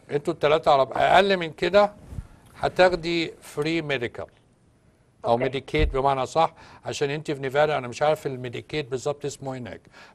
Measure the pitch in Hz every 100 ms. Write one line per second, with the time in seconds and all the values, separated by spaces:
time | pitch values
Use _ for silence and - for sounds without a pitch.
0 | - 147 175 160 147 156 156 143 131 -
1 | 139 165 196 185 165 - 175 196 202 -
2 | - - - - - - 143 156 180 175
3 | 165 170 160 - - 147 151 165 147 135
4 | 117 - 80 _ _ _ _ _ _ _
5 | _ _ - 117 131 135 - 151 151 135
6 | 139 135 127 160 160 - - - 123 117
7 | 143 147 151 139 139 139 151 143 123 117
8 | 151 151 143 127 123 120 - 151 131 127
9 | 147 143 143 - 135 131 107 82 _ -
10 | -